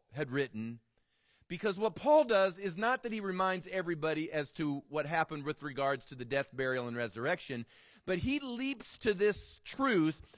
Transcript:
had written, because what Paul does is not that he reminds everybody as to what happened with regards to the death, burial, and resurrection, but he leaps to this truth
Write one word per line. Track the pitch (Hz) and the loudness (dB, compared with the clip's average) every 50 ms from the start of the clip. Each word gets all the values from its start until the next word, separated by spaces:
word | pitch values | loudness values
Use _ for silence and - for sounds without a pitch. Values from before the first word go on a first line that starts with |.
| _ _ | _ _
had | 107 143 156 123 | -6 -6 -4 -2
written, | 123 139 135 - - 107 113 117 117 113 _ _ _ _ _ _ _ _ _ _ _ _ _ - | 0 -2 -2 -2 -4 -6 -6 -6 -8 -12 _ _ _ _ _ _ _ _ _ _ _ _ _ -12
because | 175 165 208 214 180 190 | -8 -4 -2 -2 0 2
what | 220 220 160 | 0 0 0
Paul | - - 285 302 311 294 | 0 4 6 8 8 8
does | 233 220 196 190 196 180 196 | 6 6 6 6 4 2 0
is | 196 190 160 190 | -4 -4 -2 0
not | 220 233 262 254 | 0 0 0 0
that | - 240 | -2 -4
he | 220 214 | -4 -4
reminds | 196 196 185 180 190 185 185 180 - | -2 -2 0 2 2 2 2 0 -4
everybody | - 185 190 170 170 170 151 156 160 156 156 160 - | -4 -4 -2 -2 -2 -2 0 0 0 0 0 -2 -2
as | 156 151 143 - | -2 -2 -4 -4
to | - - 156 147 143 143 - - | -4 -4 -2 -2 -2 -4 -6 -6
what | 143 151 147 | -4 -4 -2
happened | 147 165 160 156 - 156 147 135 | 0 0 0 0 0 -2 -8 -6
with | 151 151 - | -6 -6 -6
regards | 143 147 131 131 139 139 139 127 - | -8 -8 -4 0 0 0 0 0 -4
to | - 139 | -10 -10
the | 123 123 | -10 -4
death, | 117 135 139 135 - | -2 0 0 0 -2
burial, | - 127 131 131 131 127 120 120 | -2 -2 0 0 0 0 -2 -4
and | 120 | -4
resurrection, | 120 120 110 - 113 123 151 180 - - - 131 117 117 - - - - - - - - | -4 -4 -4 -4 -4 -2 -2 -2 -2 -4 -6 -6 -6 -8 -10 -14 -20 -20 -20 -20 -10 -4
but | 180 185 175 | -2 -2 0
he | 175 254 285 294 | 0 0 0 -2
leaps | 285 254 240 233 269 269 277 214 - - - - | -2 -4 -6 -4 -4 -4 -4 -6 -8 -10 -8 -2
to | - 226 | 0 0
this | 202 180 208 208 196 - - - - - - | 2 4 4 2 2 0 -2 -6 -8 -10 -10
truth | - - - 269 262 226 175 156 156 156 - - - - | -10 -4 0 2 4 6 6 4 4 2 -2 -8 -20 -20